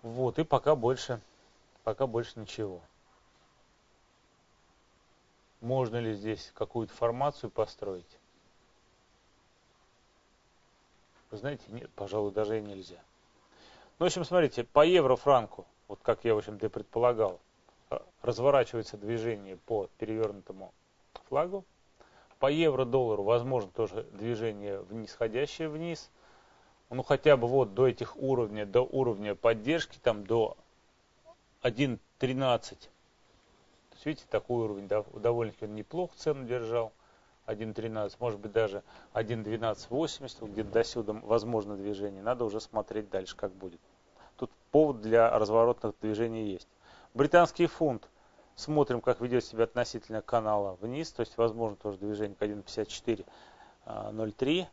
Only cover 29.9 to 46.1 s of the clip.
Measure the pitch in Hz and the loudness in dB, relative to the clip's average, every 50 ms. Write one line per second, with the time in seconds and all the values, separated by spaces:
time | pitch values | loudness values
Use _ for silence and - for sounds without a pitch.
29.9 | - - _ 123 110 104 101 92 113 117 110 - - - _ _ _ _ _ _ | -12 -2 _ 0 0 0 -2 0 2 2 2 0 -2 -10 _ _ _ _ _ _
30.9 | _ _ _ _ _ _ _ - - _ _ _ _ _ - 127 110 113 143 135 | _ _ _ _ _ _ _ -20 -20 _ _ _ _ _ -4 -4 0 0 0 0
31.9 | 117 98 _ _ _ _ - 127 131 127 135 131 123 113 - - - - - - | 0 -4 _ _ _ _ -2 -2 0 0 2 2 2 2 0 -6 -16 -16 -20 -20
32.9 | _ _ _ _ _ _ _ _ _ _ _ _ _ _ _ _ _ _ _ _ | _ _ _ _ _ _ _ _ _ _ _ _ _ _ _ _ _ _ _ _
33.9 | - - - 151 156 - - _ - 107 - - 123 120 113 110 104 98 101 95 | -20 -10 -6 -6 -6 -6 -8 _ -2 -2 -2 0 -2 -2 0 -2 -4 -6 -4 -2
34.9 | 104 107 104 - - - 107 117 117 117 117 107 - _ - 104 107 107 107 _ | -2 -2 -2 -4 -12 -2 0 0 2 2 -2 -4 -6 _ -10 -10 -8 -10 -10 _
35.9 | - 165 180 170 - - - 156 147 139 131 117 123 123 117 110 117 120 113 110 | -6 -6 -6 -6 -8 -6 -4 -4 -2 -2 -4 -4 -4 -4 -4 -2 -2 -2 -2 -2
36.9 | _ _ _ _ _ _ _ _ _ _ _ - 113 104 113 110 107 - 110 113 | _ _ _ _ _ _ _ _ _ _ _ -10 -8 -6 -6 -8 -6 -6 -6 -6
37.9 | 110 110 104 101 - - 123 120 107 101 104 110 101 113 113 104 95 101 - - | -4 -4 -4 -6 -6 -4 -4 -4 -4 -6 -10 -2 0 2 2 2 -2 -8 -12 -14
38.9 | - - - - _ 110 113 107 120 113 107 104 110 113 113 113 107 - - - | -20 -20 -20 -8 _ -4 -4 -2 -4 -6 -4 -6 -4 -2 -2 -2 -4 -4 -6 -6
39.9 | 117 135 165 160 - - 139 127 - - - 107 101 104 110 90 95 117 117 - | -4 -2 -2 -2 -4 -8 -12 -14 -14 -12 -14 -10 -6 -6 -6 0 2 2 2 2
40.9 | - 123 113 101 107 110 113 107 110 117 104 117 120 110 101 101 104 98 98 101 | -2 -6 -4 -4 -6 -6 0 2 2 2 2 0 -2 -2 -2 -4 -8 -8 -6 -6
41.9 | 104 98 101 104 98 95 98 113 127 123 120 110 101 110 - - - 110 104 - | -6 -4 -6 -8 -8 -6 -4 -4 -2 -2 -2 -4 -4 -6 -8 -4 -4 -4 -4 -4
42.9 | 104 107 107 101 - 95 95 92 - - - 101 92 95 95 92 85 87 _ _ | -6 -8 -8 -4 -6 -6 -6 -6 -10 -8 -8 -8 -8 -10 -14 -14 -14 -16 _ _
43.9 | _ _ _ _ _ - - - _ - 127 - - _ _ _ - 147 156 147 | _ _ _ _ _ -20 -20 -20 _ -10 -10 -10 -10 _ _ _ 6 6 6 6
44.9 | 135 113 104 110 110 117 117 117 - 110 107 101 107 113 117 120 120 - - 107 | 4 -2 -2 4 6 8 8 8 6 4 2 4 6 6 6 6 4 0 -2 -6
45.9 | 101 _ - 107 | -6 _ -4 -4